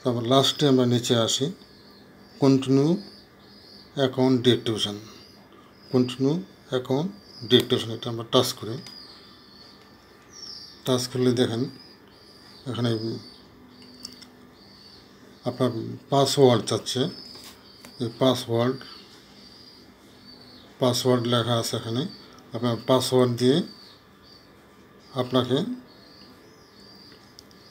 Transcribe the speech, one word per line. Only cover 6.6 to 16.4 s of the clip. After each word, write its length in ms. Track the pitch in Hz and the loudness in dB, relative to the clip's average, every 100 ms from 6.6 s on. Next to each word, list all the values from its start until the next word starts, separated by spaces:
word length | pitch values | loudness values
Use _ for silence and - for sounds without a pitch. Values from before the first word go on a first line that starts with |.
| - | -8
অ্যাকাউন্ট 420 | 127 127 131 180 - - - 113 | -6 -2 -2 -2 -8 -20 -18 2
ডিঅ্যাক্টিভেশন, 420 | 120 - 120 110 | 4 4 -2 -2
এটা 180 | 113 123 | -8 -8
আমরা 160 | 117 117 | -8 0
টাচ 220 | 135 131 | 0 0
করি। 240 | - 104 127 - - - - - - - - - - - - - - - - - - - - - | -4 -10 -12 -14 -20 -20 -20 -20 -20 -20 -20 -20 -20 -20 -20 -20 -20 -20 -20 -18 -16 -18 -12 -4
টাচ 220 | 127 - | -4 -4
করলে 240 | 127 127 | -2 0
দেখেন, 340 | 117 123 113 131 - - - - - - - - - - | 2 0 -2 -6 -10 -20 -20 -20 -20 -20 -20 -20 -16 -10
এখানে 240 | 110 120 113 113 113 - - - - - - - - - - - - - - - - - - - - - - 123 | -4 -2 -2 -6 -8 -12 -20 -20 -20 -20 -20 -20 -20 -20 -20 -20 -20 -20 -20 -20 -20 -20 -20 -20 -20 -20 -10 -8
আপনার 260 | 120 127 113 113 117 - | -2 -2 -2 -8 -12 -2
পাসওয়ার্ড 560 | 139 139 - | 0 2 4